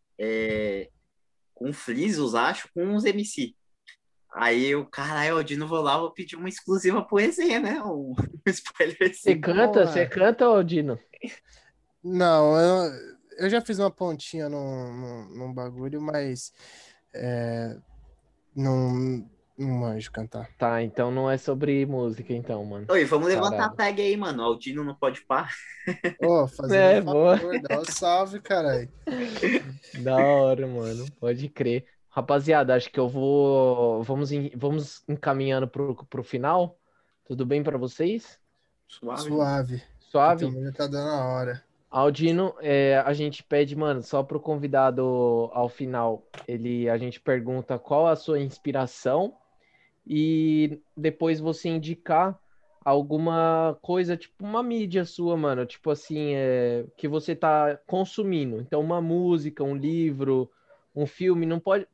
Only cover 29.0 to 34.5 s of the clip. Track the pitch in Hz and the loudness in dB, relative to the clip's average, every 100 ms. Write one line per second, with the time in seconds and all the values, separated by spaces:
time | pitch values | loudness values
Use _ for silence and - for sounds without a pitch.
29 | - 254 240 220 - - 135 135 - 131 | -8 -6 -6 -2 0 0 -4 -14 -14 -6
30 | 123 131 139 143 135 131 131 120 113 113 | 0 4 6 6 4 2 -2 -6 -6 -6
31 | 135 - 120 120 143 - 123 120 - _ | -10 -4 -4 -2 -6 -4 -2 -2 -4 _
32 | _ - - 143 143 151 127 127 123 - | _ -6 0 2 4 4 4 2 0 -2
33 | 123 135 135 143 139 135 127 123 120 113 | -2 0 2 4 4 4 4 4 2 0
34 | 113 135 143 143 139 | -2 -2 -2 -4 -6